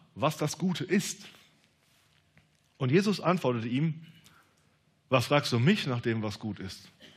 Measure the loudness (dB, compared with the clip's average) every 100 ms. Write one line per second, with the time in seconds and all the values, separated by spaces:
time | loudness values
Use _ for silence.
0 | _ -2 -2 0 -4 -2 -4 -4 0 0
1 | -2 -8 -16 -20 _ _ _ _ _ _
2 | _ _ _ _ _ _ _ -4 2 4
3 | 4 0 0 0 0 -2 -2 0 0 -2
4 | -12 -20 -20 -20 _ _ _ _ _ _
5 | _ 0 4 2 2 2 4 2 0 -2
6 | -2 -2 -4 -6 -8 -8 -10 -14 -20 _
7 | -20